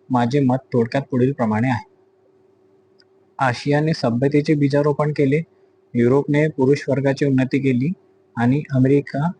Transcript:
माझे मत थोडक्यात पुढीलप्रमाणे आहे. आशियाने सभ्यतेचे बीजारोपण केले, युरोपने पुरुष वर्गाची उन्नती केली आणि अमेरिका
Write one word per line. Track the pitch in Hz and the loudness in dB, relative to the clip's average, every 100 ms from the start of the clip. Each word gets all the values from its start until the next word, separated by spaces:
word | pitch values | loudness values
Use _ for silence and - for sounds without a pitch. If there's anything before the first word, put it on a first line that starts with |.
| - | -4
माझे | 123 120 143 | -2 0 0
मत | 131 131 - | 0 -2 -2
थोडक्यात | 123 113 139 139 | -2 -2 -4 -4
पुढीलप्रमाणे | 127 127 139 113 107 127 | -2 0 0 -2 0 -2
आहे. | 120 - _ _ _ _ _ _ _ _ _ _ _ _ _ _ - | -4 -8 _ _ _ _ _ _ _ _ _ _ _ _ _ _ -4
आशियाने | 135 117 143 147 156 | -2 -2 -2 0 0
सभ्यतेचे | 165 123 120 139 147 151 | -2 -2 0 0 0 0
बीजारोपण | 151 143 143 147 143 151 147 | 0 0 0 0 0 -2 -2
केले, | 139 147 165 _ _ _ _ | 0 0 -4 _ _ _ _
युरोपने | 120 120 139 143 147 156 | 0 2 2 2 0 0
पुरुष | 151 131 143 - | 0 0 0 0
वर्गाची | 139 139 135 | -2 0 0
उन्नती | 143 131 127 139 | 0 0 0 0
केली | 139 123 143 196 _ _ _ 117 | 0 0 -2 -6 _ _ _ -2
आणि | 120 143 151 | 0 0 0
अमेरिका | 131 131 143 139 139 165 | 2 4 2 0 -4 -6